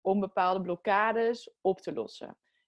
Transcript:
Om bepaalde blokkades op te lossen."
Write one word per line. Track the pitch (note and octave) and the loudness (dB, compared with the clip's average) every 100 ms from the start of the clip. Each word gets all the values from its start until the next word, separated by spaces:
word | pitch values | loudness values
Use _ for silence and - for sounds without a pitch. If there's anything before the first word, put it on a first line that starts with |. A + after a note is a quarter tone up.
Om | - G3+ | 2 0
bepaalde | F#3+ - F3+ F#3 | 0 0 2 0
blokkades | F3+ F3 - G3 A3 A3+ A3+ A#3 - _ | -2 -4 0 2 2 2 0 -2 -8 _
op | F#3 F#3 | -2 -2
te | - | -4
lossen." | D3+ G#2+ - - - _ _ | -6 -8 -10 -16 -18 _ _